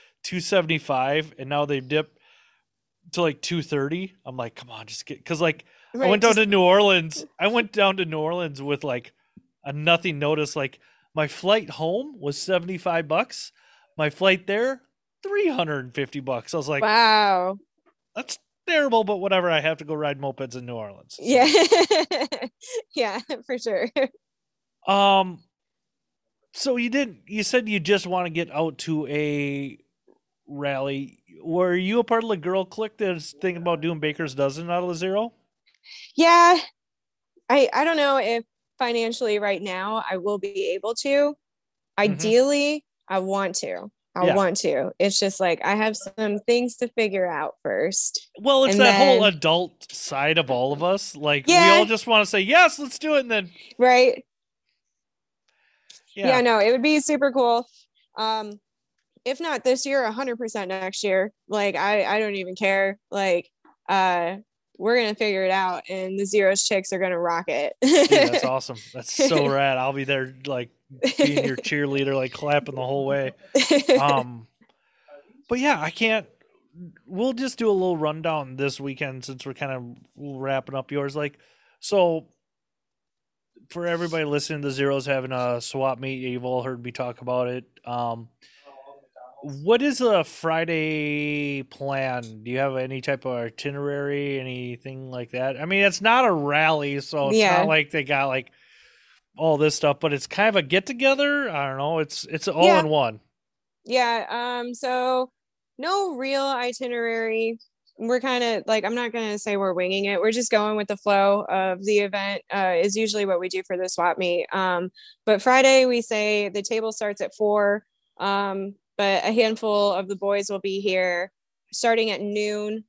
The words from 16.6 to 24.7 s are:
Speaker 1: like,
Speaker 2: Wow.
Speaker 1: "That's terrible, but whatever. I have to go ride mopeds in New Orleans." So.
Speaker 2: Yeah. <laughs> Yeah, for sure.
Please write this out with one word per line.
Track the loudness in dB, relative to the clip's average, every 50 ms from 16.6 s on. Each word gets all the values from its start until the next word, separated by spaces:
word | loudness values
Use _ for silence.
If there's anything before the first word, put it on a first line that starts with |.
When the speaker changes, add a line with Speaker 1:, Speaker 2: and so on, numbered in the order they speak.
| -4 -2
Speaker 1:
like, | -2 0
Speaker 2:
Wow. | 2 4 4 6 6 6 6 6 4 4 2 2 0 -2 -4 -8 _ _ _ _ _ _ _ _ _ _ _
Speaker 1:
"That's | -12 -12 -10 -12 -16 _ _ _ _ _
terrible, | 0 0 2 2 4 2 2 2
but | 2 -2
whatever. | -2 0 2 2 2 4 4
I | 2 2
have | 2 0 -2 -2
to | -4
go | -6 -6
ride | -4 -2 -4 -4 -4
mopeds | -6 -6 -6 -6 -8 -10 -10
in | -12 -12
New | -10 -10
Orleans." | -10 -10 -12 -14 -18 -20 -20 -18
So. | -6 0
Speaker 2:
Yeah. | 4 6 6 6
<laughs> | 6 6 6 6 6 6 4 4 4 2 0 0 0 -2 -4 -4 -6 -8 -10 -10 -12 -14 _ -16 -12 -10 -10 -10 _ -4
Yeah, | -4 -4 -2 -4 -6 -10 -10 -12 -12 -10
for | -10 -10 -8
sure. | -4 -4 -4 -2 -4 -4 -2 -2 -2 -2 -4 _ _ _ _ _ _ _ _ _ _ _